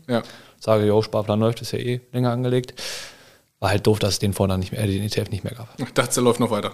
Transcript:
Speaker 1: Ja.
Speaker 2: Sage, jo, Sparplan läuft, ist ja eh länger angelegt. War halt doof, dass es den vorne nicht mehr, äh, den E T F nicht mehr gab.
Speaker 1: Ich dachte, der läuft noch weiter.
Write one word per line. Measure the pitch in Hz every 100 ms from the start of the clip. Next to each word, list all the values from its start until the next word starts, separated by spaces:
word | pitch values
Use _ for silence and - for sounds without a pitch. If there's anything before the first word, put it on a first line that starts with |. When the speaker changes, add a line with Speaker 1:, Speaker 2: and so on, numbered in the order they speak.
| -
Speaker 1:
Ja. | 120 - - - _
Speaker 2:
Sage, | - 110 104
jo, | 104
Sparplan | 107 110 104 107
läuft, | 110 117
ist | 113
ja | -
eh | 123 123 -
länger | 123 123
angelegt. | 120 127 127 123 - - - - - - _ _ _
War | 98
halt | 98 -
doof, | 107
dass | 104
es | 95
den | 104
vorne | 95 98 92
nicht | 92
mehr, | -
äh, | 107
den | 98
E | 104
T | -
F | 104
nicht | 95
mehr | -
gab. | - 107 -
Speaker 1:
Ich | -
dachte, | - 120
der | -
läuft | 123 113
noch | 117
weiter. | 104 101